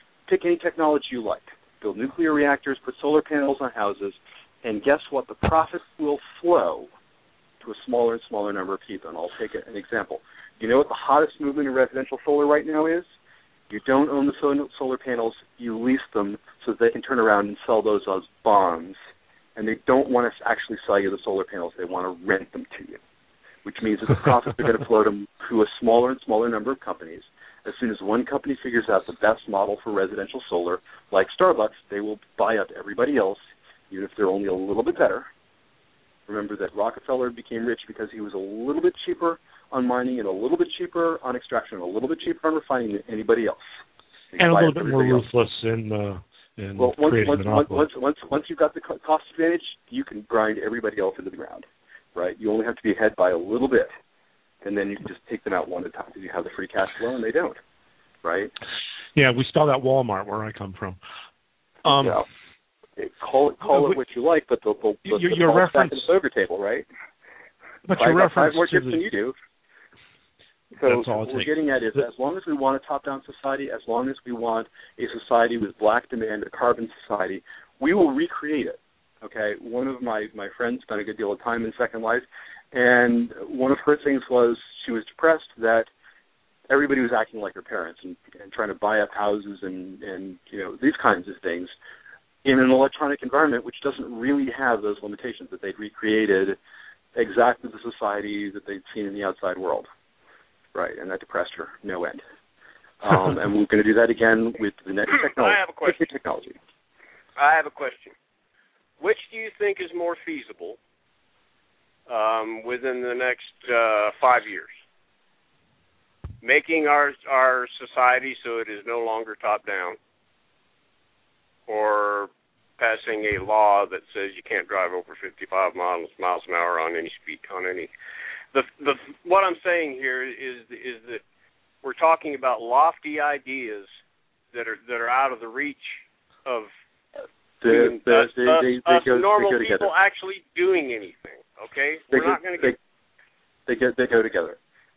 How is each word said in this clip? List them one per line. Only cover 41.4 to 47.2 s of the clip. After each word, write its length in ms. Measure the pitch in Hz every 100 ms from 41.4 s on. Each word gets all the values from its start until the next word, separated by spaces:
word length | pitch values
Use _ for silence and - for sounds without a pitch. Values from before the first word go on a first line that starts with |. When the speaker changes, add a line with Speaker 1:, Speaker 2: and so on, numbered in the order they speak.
| - 120 - 98
Speaker 1:
and 60 |
a 20 | 87
little 240 | 104 131
bit 100 | 160 -
cheaper 220 | 165 160
on 80 | 156
refining 380 | - 131 113
than 100 | 101 -
anybody 360 | 110 107 113 110
else. 120 | - - - - _ _ _ _
They 80 | -
Speaker 2:
And 120 | 175
a 20 |
Speaker 1:
buy 80 | 170
Speaker 2:
little 80 | 165
Speaker 1:
up 60 | 147
Speaker 2:
bit 100 | 139
more 120 | 135
Speaker 1:
everybody 220 | 127 127 107
else. 80 |
Speaker 2:
ruthless 200 | 120 113 -
in, 280 | 113 113 107
uh, 720 | 104 101 92 - _ _ -
in 140 | 98 101
Speaker 1:
Well, 160 | 123 -
once, 140 | 151
Speaker 2:
creating 160 | 117